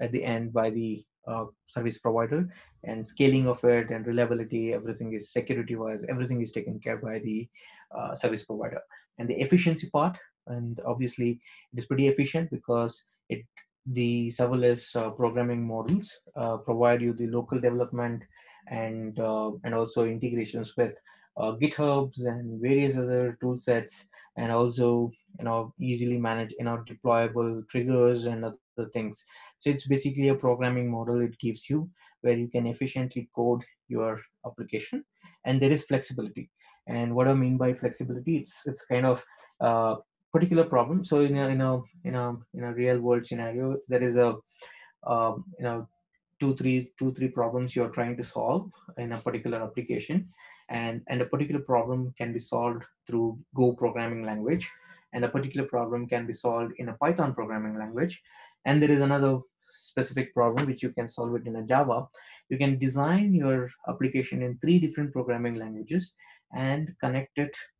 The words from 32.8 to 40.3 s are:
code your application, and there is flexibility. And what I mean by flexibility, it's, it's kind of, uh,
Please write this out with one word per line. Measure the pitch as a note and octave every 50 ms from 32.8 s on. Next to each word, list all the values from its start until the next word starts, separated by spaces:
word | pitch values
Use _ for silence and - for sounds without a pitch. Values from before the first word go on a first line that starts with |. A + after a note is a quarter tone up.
| C3+ C3 - C3+ B2+ B2+ - B2+ A#2+ - _
code | - A#2+ A#2+ A#2+ A#2+ A#2+ - _ _ _ -
your | B2 A#2 A2+ A2+ A2 A2 - - _ _ -
application, | A#2+ A#2+ - A#2 - - G#2+ - - - C#4 - _ _ _ - - - _ -
and | B2 C3 C3+
there | C3+ C3+
is | D3+ C#3+ -
flexibility. | - C#3+ B2+ - - C3 B2 A2 G#2 - B2 B2+ - _ _ _ _ _ _ _ -
And | A#2+ A#2 A#2+ A#2 A#2
what | B2 B2+ C3
I | C#3
mean | C3+ B2+ B2+ B2+ B2+
by | B2+ B2+ B2+
flexibility, | - - B2 - - C3+ B2+ B2 B2+ B2 E3 E3 D3
it's, | - - - - -
it's | C#3+ C#3 - -
kind | - B2+ B2 B2+
of, | C3 B2+ B2 - - - - - - _ -
uh, | B2 A#2+ A#2 A2+ A2+ A2+ A2 - - _ _ _ _ _